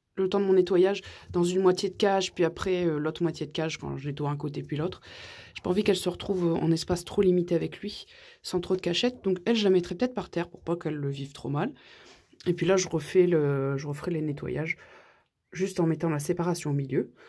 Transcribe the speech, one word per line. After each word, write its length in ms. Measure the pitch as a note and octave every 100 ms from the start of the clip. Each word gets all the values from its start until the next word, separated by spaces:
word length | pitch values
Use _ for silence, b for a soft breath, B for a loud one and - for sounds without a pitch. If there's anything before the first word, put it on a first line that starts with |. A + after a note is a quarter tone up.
| _ -
le 140 | F#3+
temps 100 | G3+
de 60 | G3
mon 80 |
nettoyage 480 | F#3+ F3+ F3+ F#3 G3+ B B B
dans 120 | F3
une 180 | F3 F3+
moitié 280 | F#3 F3+ G3
de 60 | -
cage, 380 | G3+ F#3+ F#3
puis 120 | - E3
après, 400 | F3 F#3+ F3+ F3
euh, 120 | D3+
l'autre 240 | D3+ D#3
moitié 240 | E3+ D#3 D3
de 60 |
cage 260 | - D#3+ -
quand 200 | C#3+ C#3
je 100 | C#3+
nettoie 220 | D3 C#3+
un 80 | D3
côté 260 | D3+ C#3+
puis 140 | D3 D3
l'autre. 240 | F3 - B B B B B
J'ai 80 | -
pas 80 | F#3
envie 140 | F#3
qu'elle 140 | G#3 F#3
se 100 | F3+
retrouve, 460 | F3 - F#3+ E3+
euh, 20 | E3
en 160 | D#3+
espace 320 | E3 - F3+
trop 180 | - -
limité 320 | F#3+ F3+ F3
avec 260 | E3+ D#3+ -
lui, 260 | G#3 - - B B B
sans 200 | - F3+
trop 160 | F3 F#3
de 40 |
cachette. 400 | F3+ E3+ B3 B3 G3
Donc 140 | F#3 -
elle, 120 | A#3
je 80 | G3+
la 40 |
mettrai 260 | F#3+ F3 F3+
peut-être 180 | B3
par 160 | A#3 -
terre 200 | F3 E3+
pour 120 | -
pas 160 | - E3+
qu'elle 180 | D#3+ D3+
le 140 | C#3+
vive 240 | C#3 C#3
trop 160 | - -
mal. 240 | C#3+ A3 B B B B B B - F3+
Et 60 |
puis 120 | F3 E3+
là, 120 | F#3+
je 100 | E3+
refais 400 | D#3+ D3 F#3 F3
le, 480 | E3 D3 C#3 C3+ C#3
je 100 | D3
referai 240 | D3 -
les 100 | E3
nettoyages 560 | D3+ D3 D3+ C3+ D#3 - B B B B B _ _
juste 280 | D#3 F#3+ F#3
en 80 | E3
mettant 220 | D#3 E3
la 100 | D3+
séparation 520 | D3 F3 F3 F3 D3+
au 20 |
milieu, 380 | C#3+ C3+ C#3 - B